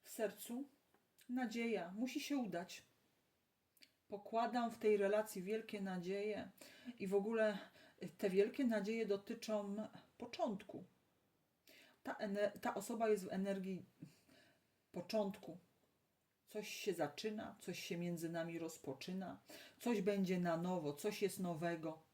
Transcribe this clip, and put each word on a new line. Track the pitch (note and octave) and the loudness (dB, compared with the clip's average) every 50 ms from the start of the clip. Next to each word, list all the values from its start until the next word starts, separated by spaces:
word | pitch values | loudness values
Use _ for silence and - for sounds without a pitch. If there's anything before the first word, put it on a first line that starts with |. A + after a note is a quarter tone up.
| _ | _
W | - | -12
sercu | - - A3+ G3+ F#3 - - - A#3 B3 C#4+ - _ _ _ _ _ _ _ _ _ _ - - | -2 0 0 0 -2 -4 -10 -6 -6 -6 -6 -8 _ _ _ _ _ _ _ _ _ _ -10 -6
nadzieja, | B3 B3+ B3+ A3+ A3+ A#3 A#3 A#3 A3 F#3+ E3+ F3 F#3 | -2 -2 -2 0 0 0 0 2 0 0 -2 -4 -4
musi | G#3+ B3 B3+ - D4+ | -2 -2 -2 -2 -4
się | - - C#4+ | -2 0 0
udać. | C#4 B3 G3 F3 E3+ F3+ - - - - _ _ _ _ _ _ _ _ _ _ _ _ _ _ _ _ _ _ _ - _ _ _ _ | 0 0 0 -2 -4 -4 -6 -10 -16 -16 _ _ _ _ _ _ _ _ _ _ _ _ _ _ _ _ _ _ _ -20 _ _ _ _
Pokładam | _ G#3 G3 - - A3+ A3+ A#3+ A3+ A3 B3 A#3 A3+ | _ -10 -10 -8 0 2 2 2 4 2 2 0 0
w | A3 | -2
tej | - - G#3+ G#3+ | 4 6 6 8
relacji | G3+ G3+ G3 G#3 G#3+ G#3+ G#3+ - G3 F3 | 8 8 6 6 4 2 2 -2 -6 -2
wielkie | G3 G#3+ A3 A3 - - G#3 | -2 -2 -2 -2 -4 -6 -4
nadzieje | G3 F#3+ F#3 F3+ E3+ F3+ G3 G3+ G3+ G#3+ G#3 F#3+ - F#3+ - - - - - - - B3+ A#3+ - | -2 -2 -2 -2 -2 -2 -2 0 0 -2 -2 -4 -6 -10 -12 -18 -20 -20 -18 -14 -12 -12 -8 -6
i | G3+ | -2
w | F#3 G3 | 2 2
ogóle | G3+ G3 A3 A3+ A3 A3 G#3+ G3+ G3 - - - - - - - - - F#3 - | 2 4 4 4 6 4 4 4 0 -6 -12 -18 -20 -20 -20 -14 -10 -10 -10 -6
te | - - G3 | 0 0 4
wielkie | F3+ F#3+ G3+ A#3 - - C#4 | 6 6 6 6 4 2 2
nadzieje | A#3+ A3+ G#3 G3 G#3 A3+ A3+ A3+ | 4 4 2 2 0 0 0 2
dotyczą | G3 G3+ G3 - - A#3 A3 - - G#3+ G#3 G3+ G3+ G3+ G#3+ G#3+ A3 - - - - _ | 2 0 0 0 -6 -8 -8 -4 -2 -2 0 0 -2 -4 -4 -6 -8 -10 -16 -20 -20 _
początku. | _ A#3+ A#3+ - - F4 C4+ G3+ F#3+ - - - - F#3 - _ _ _ _ _ _ _ _ _ _ _ _ _ _ _ - - - - - - _ _ | _ -12 -10 -2 0 0 0 0 -2 -6 -10 -12 -14 -14 -16 _ _ _ _ _ _ _ _ _ _ _ _ _ _ _ -20 -20 -20 -20 -20 -20 _ _
Ta | B3+ B3 | -6 -4
ene-, | - A3 G3+ G3 G3+ G#3 - - - | -2 -2 0 2 2 2 2 0 0
ta | - A#3+ - | -2 -2 -2
osoba | G3+ G3+ - A#3 A3 A3+ A3 | -2 -4 -4 0 2 4 4
jest | G#3+ G3 F#3 | 4 4 2
w | G3 - | -2 0
energii | F#3 F#3+ G3 G3 G3 F#3 F#3+ F#3+ F3 - - _ _ - - - _ _ _ - - - - _ _ _ _ _ _ _ _ | 0 0 0 0 -2 -2 -4 -4 -6 -8 -12 _ _ -18 -18 -18 _ _ _ -20 -20 -20 -20 _ _ _ _ _ _ _ _
początku. | - F#3 F3 - - A3 G#3 G3 F#3+ - - - E3+ F3+ - _ _ _ _ _ _ _ _ _ _ _ _ _ _ _ _ | -10 -10 -6 0 0 2 2 0 -2 -6 -10 -12 -14 -14 -16 _ _ _ _ _ _ _ _ _ _ _ _ _ _ _ _
Coś | _ - G#3+ G#3 - | _ -8 -8 -6 -6
się | - - - G#3+ F3+ | -8 -2 0 0 2
zaczyna, | E3 D#3 C#3 - - - A3 G#3+ G#3+ - - - - | 2 0 0 0 -2 -2 -2 -2 -2 -6 -8 -10 -10
coś | - - F3 - | -8 -8 -6 -6
się | - - F#3+ | -4 -4 -4
między | E3+ F3 F3 F3 D#3+ E3 E3 | -2 0 -2 -2 -2 -2 -2
nami | E3+ E3 E3 E3+ E3 E3 | -2 -2 -2 -2 -4 -4
rozpoczyna, | E3 E3 D#3+ - - - C3 - - - F#3 F#3+ F#3+ F3 - - _ - - - - - - | -4 -6 -6 -6 -8 -8 -6 -6 -6 -6 -4 -4 -4 -6 -8 -12 _ -18 -18 -16 -16 -18 -18
coś | _ - A#3+ A#3+ G3+ | _ 0 2 2 4
będzie | F3+ G3+ G3+ G3 F#3+ F3 F#3+ F3+ | 4 4 4 4 4 4 4 2
na | F3 F3 E3 | 4 4 2
nowo, | E3 E3+ F3+ F#3 F3 D3 C#3+ C#3+ | 2 2 0 0 0 0 -2 -4
coś | - - G#3 G#3 - | 0 -2 -2 0 2
jest | G#3 F#3 F#3 - | 0 0 2 0
nowego. | F#3 F3+ E3+ D3 E3+ E3+ E3+ E3 D#3+ D#3+ D#3+ D#3 - _ | -2 -2 0 0 0 0 0 0 -2 -6 -6 -6 -14 _